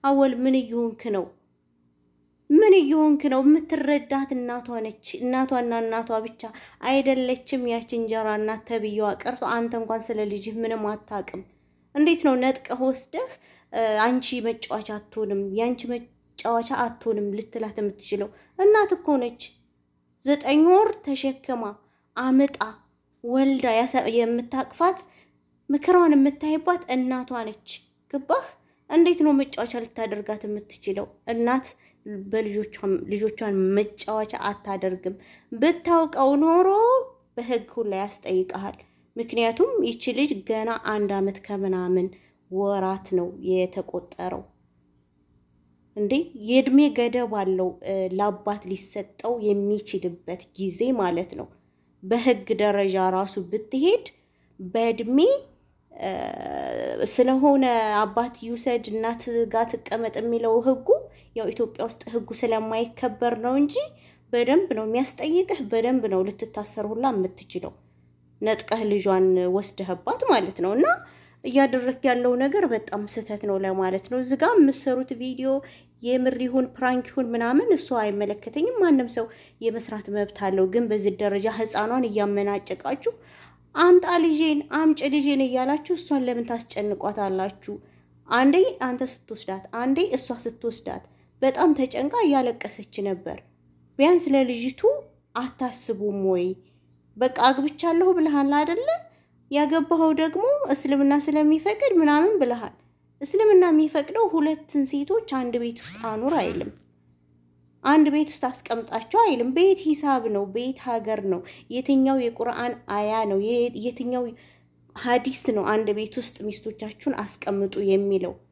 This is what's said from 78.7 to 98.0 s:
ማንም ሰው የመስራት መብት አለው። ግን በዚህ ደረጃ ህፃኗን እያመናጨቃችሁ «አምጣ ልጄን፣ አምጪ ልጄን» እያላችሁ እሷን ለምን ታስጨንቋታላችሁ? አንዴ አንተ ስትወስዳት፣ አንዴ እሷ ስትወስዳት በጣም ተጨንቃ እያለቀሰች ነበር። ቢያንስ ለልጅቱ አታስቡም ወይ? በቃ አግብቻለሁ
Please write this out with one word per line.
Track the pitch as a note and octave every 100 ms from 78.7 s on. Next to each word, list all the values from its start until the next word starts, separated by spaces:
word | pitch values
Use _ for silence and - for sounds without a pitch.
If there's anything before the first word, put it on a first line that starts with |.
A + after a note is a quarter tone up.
| B4
ማንም | F4 C#4 A#3+
ሰው | A#3 A3+ - - _
የመስራት | A3+ A3+ A3+ G#3+ G3+
መብት | G#3 G3+ -
አለው። | G3 F#3+ F#3+
ግን | A3 A#3
በዚህ | G#3+ G3 F#3+
ደረጃ | G#3 G3+ G#3+
ህፃኗን | G#3+ A3 - G#3+ B3+ A#3+
እያመናጨቃችሁ | G#3 G3+ G3+ G3+ G3+ - F#3 - C#4 A#4 - - - - _ _
«አምጣ | - F4 F4+ F4+ F4
ልጄን፣ | D#4+ D4+ D#4+ D4 -
አምጪ | D4+ D#4+ D4+ C#4
ልጄን» | D4 C#4+ C#4
እያላችሁ | C4 B3+ B3+ D4+ D4+
እሷን | F4 - C#4+
ለምን | B3 A#3+ A#3
ታስጨንቋታላችሁ? | A#3 - A3 G#3 G3+ G#3 G#3 G3 F#3+ G3 - - G#3 _ _ _ _ -
አንዴ | A#3+ C4 E4+ B4+ -
አንተ | B3+ B3 B3+
ስትወስዳት፣ | - _ G#3+ - F#3+ -
አንዴ | A3+ B3 C#4 F#4+
እሷ | B3+ - A#3
ስትወስዳት | A#3 A#3 A#3 A3+ - - - _ _ _
በጣም | C4+ C4 D#4+
ተጨንቃ | C#4+ C4 - C#4 A#4
እያለቀሰች | F4+ C#4 B3 A#3 G#3 - G3+ -
ነበር። | G3 F#3 - - _ _ _ _ _ -
ቢያንስ | C#4+ F4 E4+
ለልጅቱ | C4+ B3 A#3 B3 C4 G#4+ D5 - _ _
አታስቡም | A#3 B3+ - B3+ - - G3 G#3 G3 F#3+
ወይ? | F#3 F3+ F#3 _ _ _ _ _ -
በቃ | B3+ B3+
አግብቻለሁ | B3+ C4+ C#4+ - E4+ E4